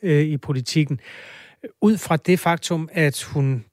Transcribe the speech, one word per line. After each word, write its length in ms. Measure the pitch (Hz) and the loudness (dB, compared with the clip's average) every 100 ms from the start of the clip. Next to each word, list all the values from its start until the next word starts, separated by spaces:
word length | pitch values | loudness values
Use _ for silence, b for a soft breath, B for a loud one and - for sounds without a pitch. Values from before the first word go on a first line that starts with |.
øh, 200 | 190 147 | 2 2
i 140 | 156 143 | 2 -2
Politikken. 640 | - 131 123 160 147 131 B B B B B B - - | -4 -4 0 0 0 -2 B B B B B B -18 0
Ud 160 | 208 214 | 2 2
fra 200 | - 160 | 0 -2
det 240 | - 180 | 2 2
faktum, 480 | 170 170 - 165 160 | 2 -2 -2 -4 -4
at 300 | 175 151 - | 0 0 0
hun 420 | - 151 135 127 - | -6 -2 0 -2 -6